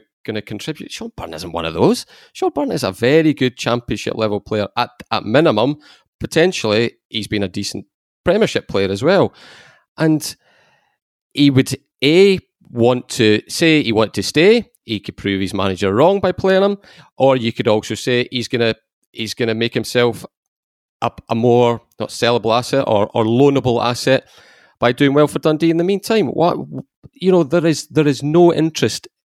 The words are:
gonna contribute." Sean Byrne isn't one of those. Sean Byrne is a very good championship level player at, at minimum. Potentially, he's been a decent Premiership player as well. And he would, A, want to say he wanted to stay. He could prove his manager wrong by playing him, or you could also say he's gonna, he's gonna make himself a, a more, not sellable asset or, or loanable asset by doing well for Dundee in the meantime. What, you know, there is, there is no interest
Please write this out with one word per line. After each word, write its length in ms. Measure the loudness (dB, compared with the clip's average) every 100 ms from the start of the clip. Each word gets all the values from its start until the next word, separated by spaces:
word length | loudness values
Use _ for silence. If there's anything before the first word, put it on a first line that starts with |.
| -12 _ -10
gonna 160 | -10
contribute." 500 | -8 -12 -10 -12 -12
Sean 200 | -14 -14 -14
Byrne 180 | -14
isn't 180 | -12 -8
one 140 | -6 -4
of 80 |
those. 320 | 2 2 0 -6 -20 _
Sean 180 | -6 -4
Byrne 180 | -4 -4
is 120 | -4
a 80 | -6
very 420 | -2 2 4 2
good 240 | 0 -2 -2
championship 580 | -4 -4 -4 -8 -6 -4
level 240 | -4 -4
player 260 | -4 -4 -4 -4
at, 120 | -6 -6 -8
at 120 | -6 0
minimum. 520 | 2 4 2 0 -4 -12 _ _ -14
Potentially, 760 | -4 0 0 0 -2 0 -2 -6 _
he's 180 | -10 -6
been 160 | -4
a 40 | -4
decent 380 | -6 -10 -10 -14 _ _ _ -2
Premiership 420 | 0 0 -2 -4
player 220 | -2 -2
as 100 | -2
well. 300 | 0 2 0 -4 -20 -20 -20 _ _ -2
And 380 | 0 0 -4 -16 _ _ _ _ _ _ _ _ _
he 160 | 2 4
would, 240 | 4 0 -4 _ -2
A, 360 | 2 6 4 4 -4 _ _
want 400 | 0 2 2 -2
to 320 | 0 2 2 -2
say 340 | 0 2 2
he 80 | 2
wanted 220 | 0 0 -2
to 80 |
stay. 460 | -2 2 4 4 0 _ -10
He 140 | -8
could 180 | -10 -8
prove 220 | -4 -2
his 120 | -2
manager 400 | -2 -2 0 0
wrong 260 | 2 2 2
by 120 | -2
playing 320 | -2 0 2
him, 140 | 0 -2 -12 -20 -14 0
or 180 | 2 2
you 160 | -2
could 140 | -2 0
also 280 | 0 -2 -6
say 320 | -2 -2 -2
he's 160 | -6 -4
gonna, 280 | -2 -2 -2 _ _ _
he's 220 | -12 -10
gonna 220 | -4 -4 -2
make 180 | -2
himself 520 | -4 -2 0 0 -2 -12 _ _ _ _ _ _ -6
a, 100 | -6 -6 -6
a 60 | 0
more, 460 | 4 4 4 0 _ -12
not 100 | -10
sellable 460 | -2 0 0 0 -2
asset 260 | 0 -2 0
or, 220 | 0 0
or 100 | 0
loanable 600 | 0 4 4 2 0 0
asset 440 | -2 -2 0 0 -2 _ _ _ _ -2
by 120 | 0
doing 220 | 2 2
well 140 | 4 2
for 120 | 0
Dundee 300 | -2 0 0
in 80 | 0
the 60 |
meantime. 440 | 0 -2 0 0 0
What, 300 | 0 0 -2 -8 -12 -14 _ -20
you 180 | -4 2
know, 120 | 2
there 220 | 2 0 0
is, 220 | -2 -2
there 200 | 0 0
is 140 | 0
no 300 | -2 2 2
interest 540 | 2 -2 0 -4 -4 -14 _